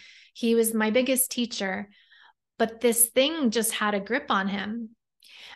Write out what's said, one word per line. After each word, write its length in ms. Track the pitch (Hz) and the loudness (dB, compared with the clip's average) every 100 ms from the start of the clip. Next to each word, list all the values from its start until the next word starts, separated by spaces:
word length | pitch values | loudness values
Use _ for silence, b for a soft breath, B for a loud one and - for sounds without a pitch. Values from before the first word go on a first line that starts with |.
| B B B | B B B
He 200 | - 233 | -4 2
was 200 | 233 220 | 4 2
my 160 | 220 214 | 2 2
biggest 420 | 233 254 254 - | 2 2 0 0
teacher. 580 | - 233 - 196 196 202 B B B B _ _ - | -2 -4 -4 -6 -6 -10 B B B B _ _ -4
But 240 | 220 220 | -2 0
this 260 | 240 226 - | 0 2 2
thing 440 | - 277 330 254 | 2 2 2 0
just 200 | 220 - | 0 -2
had 220 | - 214 | 0 0
a 60 | 208 | 0
grip 260 | 196 247 - | 0 -2 0
on 200 | 208 196 | 0 0
him. 400 | 196 202 233 226 - _ _ B B B | -4 -4 -8 -10 -14 _ _ B B B